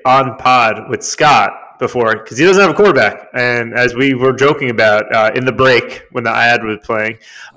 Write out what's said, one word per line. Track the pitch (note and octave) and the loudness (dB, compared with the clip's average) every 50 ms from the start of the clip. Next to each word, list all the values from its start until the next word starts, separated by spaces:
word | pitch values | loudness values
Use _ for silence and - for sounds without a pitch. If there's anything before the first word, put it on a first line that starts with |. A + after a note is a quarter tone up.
| - | 0
on | B2 C3 C3+ C3 B2+ - - | 2 2 2 2 0 -4 -2
pod | - B2+ B2+ B2 A#2 A2 G#2+ G#2 G#2+ - | 0 2 2 4 2 2 0 -4 -6 -8
with | B2 - - | -8 -8 -6
Scott | - - - D3+ D3 C3+ A2+ G2+ G2 - - - - - _ | -8 -4 0 2 4 4 4 2 0 -4 -8 -16 -20 -8 _
before | B2+ A#2 - B2 A#2 A2 A2 G#2+ - | -6 -4 -2 0 0 0 0 -2 -6
'cause | - A2+ A#2+ | -8 -4 0
he | D#3+ | 2
doesn't | F#3+ F#3+ G3 | 2 4 4
have | G3 F3+ | 2 2
a | D3 | 2
quarterback. | - G#3 G3 D3 C3 A2 G2+ - - - - - | 2 2 4 4 2 2 0 -2 -6 -12 -10 -6
And | B2+ B2 B2 A#2+ A#2+ A#2 A2+ A2 | -4 -2 -2 -2 -2 -4 -4 -2
as | B2 B2 B2 A#2 | -2 -2 -2 0
we | A#2+ C3+ C#3 C3+ | 0 0 0 0
were | A#2+ B2+ C3+ | 0 0 0
joking | B2+ A2+ C3+ C#3+ D3+ D3+ C#3+ B2 | 0 2 0 0 0 0 -4 -4
about, | A2+ A2 A2 G#2+ G#2 G#2+ G#2+ - A#2 | -2 0 2 2 2 0 0 -2 0
uh, | A2+ G#2+ A2 - | 0 0 0 -2
in | B2+ B2+ | -2 -4
the | B2+ | -4
break | A2+ A#2 C3 C3 B2 A#2 D#3 - - - - _ | -2 0 2 2 2 2 0 -4 -10 -18 -18 _
when | - B2+ A#2 | -10 -6 -4
the | A2+ | -4
ad | A2+ A2+ A#2 A#2+ A#2+ G#2+ A2 | -2 0 2 2 0 0 -2
was | G#2+ G#2+ G2+ - | -6 -8 -8 -6
playing, | - A#2 G#2+ G#2+ A2 A2+ - _ - - - - - - | -6 -4 -4 -4 -4 -6 -10 _ -20 -20 -20 -20 -12 -4